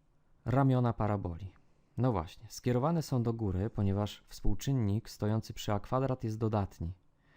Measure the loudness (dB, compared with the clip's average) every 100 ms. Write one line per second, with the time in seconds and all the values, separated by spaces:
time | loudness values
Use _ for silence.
0 | _ _ _ _ 0 2 4 4 2 0
1 | 0 0 -4 -8 -12 -16 -20 _ _ -2
2 | 0 0 -4 -10 -16 -6 0 2 2 0
3 | 0 0 0 0 0 0 -2 0 0 2
4 | 0 -6 -18 0 2 4 2 0 2 0
5 | -2 -4 0 0 -2 -6 -2 -2 0 -2
6 | 0 -2 -4 -2 0 0 -2 -4 -8 -8
7 | _ _ _